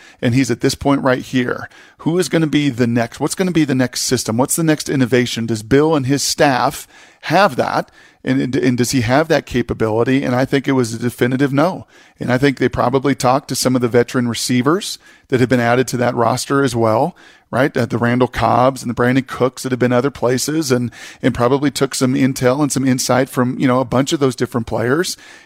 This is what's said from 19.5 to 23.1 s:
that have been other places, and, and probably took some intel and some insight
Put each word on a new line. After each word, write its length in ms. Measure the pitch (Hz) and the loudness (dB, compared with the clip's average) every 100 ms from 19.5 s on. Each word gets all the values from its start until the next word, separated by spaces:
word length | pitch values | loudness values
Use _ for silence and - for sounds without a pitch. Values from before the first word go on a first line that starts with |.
| - | -2
that 80 | 131 | -6
have 80 | 127 | -2
been 120 | 123 | 2
other 200 | 123 131 | 2 0
places, 600 | - 117 127 - 156 151 | -2 -2 0 -2 -4 0
and, 200 | 123 120 - - - | 0 -2 -8 -18 -4
and 120 | 135 | -2
probably 380 | 123 120 139 143 | 0 2 2 0
took 240 | - 135 - | 0 -2 0
some 180 | 127 | 0
intel 480 | 139 131 131 127 139 | 2 0 2 0 2
and 100 | 147 | 0
some 140 | 131 131 | 0 0
insight 440 | 127 - | 0 2